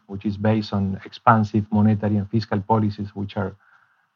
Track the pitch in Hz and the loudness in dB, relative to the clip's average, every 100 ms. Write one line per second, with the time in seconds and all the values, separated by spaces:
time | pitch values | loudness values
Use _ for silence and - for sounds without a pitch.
0 | - 98 107 101 107 110 104 101 98 95 | -8 -8 -6 -2 0 0 0 -2 -2 -4
1 | - - - 113 107 110 101 107 107 104 | -10 -2 4 4 4 0 0 2 4 2
2 | 104 104 98 113 110 107 98 113 107 104 | 0 0 0 -4 -2 -4 0 0 0 -2
3 | 101 98 101 - 95 98 _ _ _ _ | -8 -8 -8 -6 -6 -8 _ _ _ _
4 | _ | _